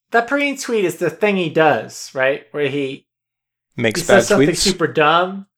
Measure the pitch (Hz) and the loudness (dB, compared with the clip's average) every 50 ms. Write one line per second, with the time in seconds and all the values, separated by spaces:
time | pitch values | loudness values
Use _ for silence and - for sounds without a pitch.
0 | _ _ - 233 233 - 285 285 285 285 277 277 - - 240 220 196 170 - - | _ _ 0 0 0 0 -2 -2 -2 -2 -4 -6 -6 -4 -2 0 0 -2 -2 -2
1 | 185 160 - - - 208 202 190 180 160 135 165 160 156 131 113 101 95 - - | -4 -4 -2 -2 -2 0 0 0 -2 -2 2 2 4 4 4 2 -2 -8 -14 -16
2 | - - - 139 131 135 143 147 - _ - 151 147 139 131 143 139 135 135 143 | -18 -12 -4 -2 0 0 0 -2 -6 _ -6 -4 -4 -2 -2 -4 -4 -4 -6 -10
3 | _ _ _ _ _ _ _ _ _ _ _ _ _ _ _ - 120 113 110 - | _ _ _ _ _ _ _ _ _ _ _ _ _ _ _ -2 -2 -2 0 -2
4 | - - 127 117 113 - - - 139 156 170 165 - 202 185 - 170 147 127 165 | 0 2 2 2 4 4 4 4 4 2 2 0 0 0 0 0 -2 -2 0 2
5 | 151 147 160 170 180 185 190 196 196 _ _ | 2 4 4 2 2 0 -4 -10 -14 _ _